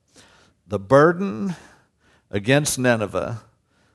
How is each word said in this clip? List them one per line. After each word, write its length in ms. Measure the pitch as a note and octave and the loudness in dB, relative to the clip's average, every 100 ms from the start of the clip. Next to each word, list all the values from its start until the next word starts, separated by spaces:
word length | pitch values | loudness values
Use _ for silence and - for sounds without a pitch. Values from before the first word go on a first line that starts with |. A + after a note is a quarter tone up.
| _ _ _ _ _ _ - | _ _ _ _ _ _ -10
the 100 | G2+ | -8
burden 800 | G2 C#3 D#3+ F3 G3 G#3+ G3 E3 - _ _ _ _ _ _ | 2 4 6 2 -4 -6 -8 -10 -16 _ _ _ _ _ _
against 480 | G2+ G2+ C#3 D3 - | -4 0 0 0 0
Nineveh, 640 | B2+ A2+ G2+ F#2 E2+ A2 - _ _ _ _ | 0 0 -2 -4 -6 -8 -14 _ _ _ _